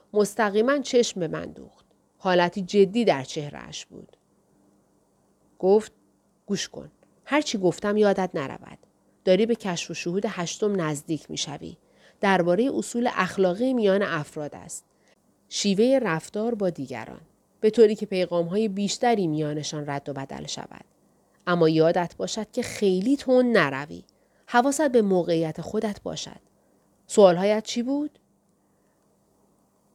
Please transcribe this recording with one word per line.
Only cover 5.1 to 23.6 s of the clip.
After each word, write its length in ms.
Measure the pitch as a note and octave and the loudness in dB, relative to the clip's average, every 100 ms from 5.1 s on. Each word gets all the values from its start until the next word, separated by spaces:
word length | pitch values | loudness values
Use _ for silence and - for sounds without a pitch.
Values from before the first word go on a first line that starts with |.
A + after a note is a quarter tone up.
| _ _ _ _ - | _ _ _ _ -2
گفت: 320 | F#3 G#3 G#3 _ _ _ _ _ - | 2 2 2 _ _ _ _ _ -8
«گوش 240 | G3+ - | -6 -6
کن. 220 | - D#3 _ _ _ - | -14 -20 _ _ _ -2
هر 160 | D4 | -2
چی 160 | D4 G#3 | 0 0
گفتم 400 | F3+ - G#3 G#3+ | 0 0 0 2
یادت 320 | G#3 G3 F#3 | 2 2 -2
نرود. 440 | F3 C3 - - - _ _ _ _ F#3+ | -4 -8 -10 -18 -20 _ _ _ _ 2
داری 200 | F#3 A3+ | 4 2
به 100 | A3+ | 0
کشف 360 | G3 E3+ - | -4 -6 -8
و 20 | |
شهود 300 | E3+ E3+ F#3 G#3+ | -8 -6 -4 -4
هشتم 540 | F#3 E3+ - G#3 G3 | -4 -8 -2 -2 0
نزدیک 500 | D#3 D3 D#3 D3+ - | -2 -4 -6 -8 -6
می‌شوی. 460 | D3+ D3+ C#3+ E3+ E3+ _ _ _ _ | -10 -8 -10 -14 -18 _ _ _ _
دربارهٔ 520 | G3+ F#3 F3 F3+ C4+ G#3+ | 0 2 2 2 0 -2
اصول 320 | - A#3+ A#3+ | -4 -4 -2
اخلاقی 600 | - F#3 - F#3 F#3 B3+ | -2 -4 0 0 0 -2
میان 280 | B3+ G3+ G3 | 0 2 2
افراد 540 | F#3+ D#3+ C#3+ D#3 D3 - | 0 -4 -6 -10 -12 -12
است. 300 | - - - _ _ _ _ _ _ | -16 -18 -20 _ _ _ _ _ _
شیوهٔ 500 | - G3+ F#3+ B3 C4+ | -4 0 2 4 4
رفتار 560 | G#3+ D#3+ - G#3+ A#3 A3 | 2 -4 -6 -6 -4 -2
با 140 | F#3+ | -2
دیگران. 520 | D3+ B2+ A#2+ A2+ - - _ _ _ | -4 -8 -10 -12 -16 -20 _ _ _
به 100 | G#3+ | 2
طوری 260 | A3 G#3+ G#3+ | 6 6 6
که 100 | G#3 | -4
پیغام‌های 640 | F#3 F3 F3 E3+ G3+ A3 | -2 -2 -2 -2 -2 -2
بیشتری 600 | F#3+ G3+ - A#3+ A3 E3+ | -2 -4 0 0 2 0
میانشان 600 | D3+ D3 D3+ D3 D3+ C#3+ | -2 -2 -6 -8 -8 -8
رد 200 | C#3+ - | -8 -8
و 40 | |
بدل 320 | C#3 C3+ C3+ C#3+ | -10 -10 -12 -12
شود. 400 | - - - _ _ _ _ _ _ - | -12 -14 -20 _ _ _ _ _ _ -2
اما 220 | F3 D#3+ | 2 4
یادت 460 | D#3+ D#3+ F#3 E3+ - | 4 4 2 -2 -6
باشد 340 | F#3 A3+ G#3+ | -8 -8 -8
که 100 | B3 | -8
خیلی 560 | A#3 - G3+ F#3 A3 C#4 | -8 -2 0 2 2 0
تند 400 | C4+ B3+ B3 | 2 4 4
نروی. 460 | G#3+ | 4